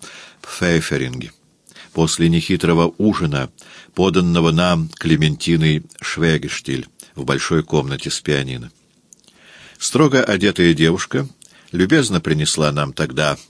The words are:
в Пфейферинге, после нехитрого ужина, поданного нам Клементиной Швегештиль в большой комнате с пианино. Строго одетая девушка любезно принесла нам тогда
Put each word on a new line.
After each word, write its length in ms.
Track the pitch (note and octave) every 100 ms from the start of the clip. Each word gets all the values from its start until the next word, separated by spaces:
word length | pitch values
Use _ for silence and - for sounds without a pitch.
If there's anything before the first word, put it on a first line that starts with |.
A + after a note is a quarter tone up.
| - - - -
в 60 | -
Пфейферинге, 840 | - F2+ E2 D#2+ C#2+ C2 A#1 - - _ _ _ - -
после 340 | - D#2+ - E2+
нехитрого 640 | E2 - F2+ E2+ E2 E2+ -
ужина, 520 | G#2+ G#2 E2 C#2+ C2 - - - - -
поданного 560 | F#2+ F2 F2 E2+ E2
нам 380 | D#2+ F2+ E2+ D#2+
Клементиной 960 | - E2 D#2 D#2 D2 - E2 D#2 D2+ - -
Швегештиль 840 | - - E2 D#2 D#2 - - C2 - - - -
в 80 |
большой 400 | C2 C#2 - E2
комнате 480 | D#2 D#2 C#2 C2+ D#2
с 80 | -
пианино. 500 | - C#2+ C2 B1+ A#1 - _ _ _ _ _ _ - - - -
Строго 460 | - B2+ D#3 C3
одетая 500 | A#2 G2+ G2 F#2 F2
девушка 540 | D#2 D#2+ F#2 - C3+ C#3 - - _ _
любезно 480 | - F#2 D#3+ A#2 F2+
принесла 540 | D#2+ D2+ D2+ - D2+
нам 180 | D2 C#2+
тогда 460 | - D2 C2 D2+ D2+ -